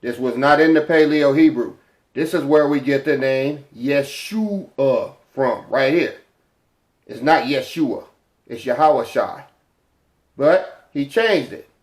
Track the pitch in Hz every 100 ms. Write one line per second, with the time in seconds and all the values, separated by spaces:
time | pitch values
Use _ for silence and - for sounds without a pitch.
0 | 120 117 127 120 139 147 160 160 151 165
1 | 151 151 143 139 160 120 117 - _ _
2 | _ - 156 175 139 151 147 147 127 139
3 | 139 139 135 135 135 147 139 110 127 143
4 | 139 - - 214 214 202 - - 135 120
5 | - - _ - 131 104 - 123 135 160
6 | 139 - _ _ _ _ _ _ _ _
7 | _ 107 131 156 120 139 123 - 147 95
8 | - _ _ _ _ 117 127 120 156 143
9 | 117 - 98 85 - _ _ _ _ _
10 | _ _ _ _ 143 180 185 - _ 147
11 | 139 - 226 190 123 - - _